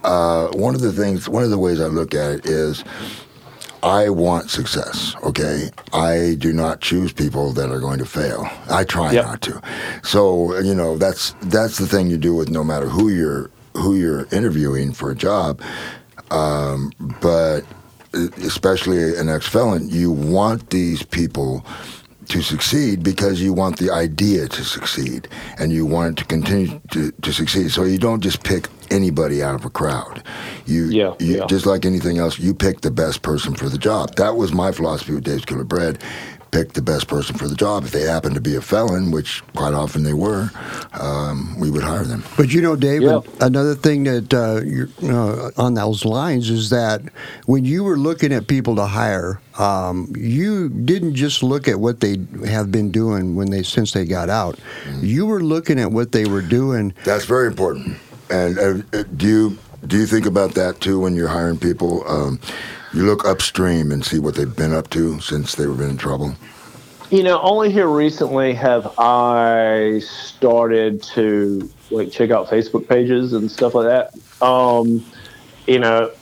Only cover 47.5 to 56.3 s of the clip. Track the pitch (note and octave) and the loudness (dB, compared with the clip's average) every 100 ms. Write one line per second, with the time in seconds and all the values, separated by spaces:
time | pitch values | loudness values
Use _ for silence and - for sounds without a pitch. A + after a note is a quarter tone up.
47.5 | C3+ B2+ E3 G3+ D#3 C#3+ D#3+ D3 C3 - | 2 4 0 2 2 2 2 2 0 2
48.5 | C3+ B2 G#2+ G2+ G2+ A2+ F#2+ F2 G2 _ | 0 2 0 0 0 0 0 -2 -6 _
49.5 | - G2+ F#2+ F#2 F2+ F2+ G2+ A2+ B2+ G3 | -2 0 2 -2 -4 -6 -6 -2 0 0
50.5 | G#3 E3 B2 A#2+ F#3+ E3+ C3+ D3 - B2+ | 0 -2 -2 2 2 2 0 0 0 0
51.5 | C#3+ C#3 G2 A2+ A#2+ G#2 G2 F2+ - G2+ | 2 0 2 0 2 0 0 -4 -8 -2
52.5 | A2 G2+ A2 G#2 G#2+ A2+ G#2 F#2 F2+ G2 | -2 2 2 2 2 2 0 0 0 0
53.5 | G2 F2+ - G#2+ G2+ F2 F2+ F2 G#2+ F2+ | -2 0 0 0 0 -2 -2 0 0 -2
54.5 | D2+ - - C#2+ C#2 F#2 B2 G#3+ G#3 D#3+ | -6 -14 -16 -12 -4 0 0 2 0 0
55.5 | D#3+ E3 C#3 G#2+ A2 A#2+ A#2+ G#2+ | -2 2 2 2 0 0 0 2